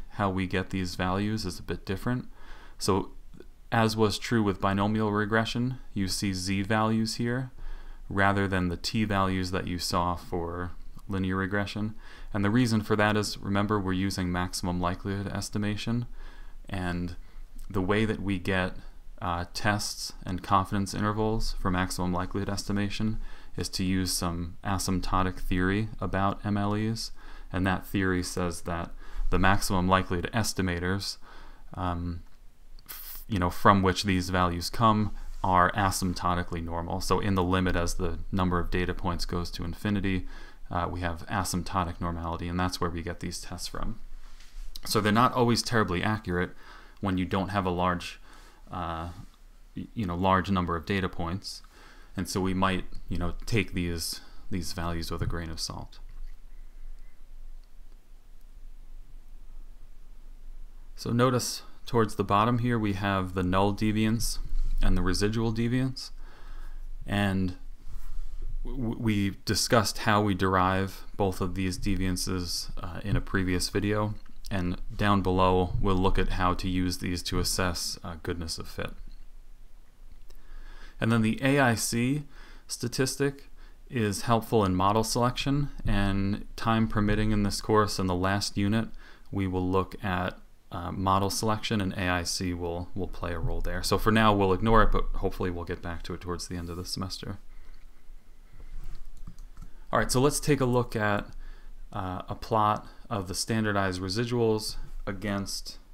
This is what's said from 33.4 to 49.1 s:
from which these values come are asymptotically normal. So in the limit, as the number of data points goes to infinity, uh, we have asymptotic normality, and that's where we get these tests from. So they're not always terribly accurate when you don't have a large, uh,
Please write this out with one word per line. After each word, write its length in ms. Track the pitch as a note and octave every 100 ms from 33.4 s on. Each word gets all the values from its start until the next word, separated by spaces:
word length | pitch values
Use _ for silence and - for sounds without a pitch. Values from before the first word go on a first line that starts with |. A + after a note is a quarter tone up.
| F2+
from 320 | - A2+ G2+
which 220 | F#2 F2
these 260 | G2+ F#2 F2
values 400 | F#2 F2+ F2 -
come 400 | - A2+ G#2+ G2+ - - -
are 300 | F#2+ F2+ F2+
asymptotically 880 | G#2+ F#2+ - F#2 F2 F2+ F2 F2+ E2+
normal. 380 | E2+ E2+ E2+ F#2
So 180 | - F#2
in 160 | G2
the 80 | F#2+
limit, 320 | F2+ F#2 F#2
as 200 | F2 E2+
the 260 | - F2 E2 -
number 280 | G2 F#2 F2
of 120 | E2
data 240 | F#2 F2+
points 300 | F2 F#2 E2+
goes 260 | - F2+ F2
to 120 | -
infinity, 600 | E2+ E2+ G#2+ G2+ F#2+ F#2 - - - - -
uh, 180 | F2+ E2+
we 100 | E2+
have 260 | F2 E2 -
asymptotic 760 | G#2+ F2+ F#2 E2+ F#2+ E2+ -
normality, 480 | F2 E2 E2 E2 E2+
and 100 | F2
that's 220 | F2+ -
where 100 | F2
we 120 | E2+
get 180 | F2 E2+
these 200 | F2+ -
tests 260 | - E2+ -
from. 320 | - - A2 - - - - - - - - -
So 140 | A2
they're 120 | G#2
not 220 | G#2+ B2
always 280 | B2+ A#2+ A2
terribly 400 | - A#2 F#2+ F2+
accurate 480 | G#2 G#2+ - F2+ F2+ - - - - -
when 180 | G2 F#2
you 60 |
don't 240 | F2+ G2 F#2+
have 180 | G2+ F#2
a 40 |
large, 500 | F2 F2+ F2+ - - - - - - -
uh, 380 | F#2 E2+ D#2+ E2+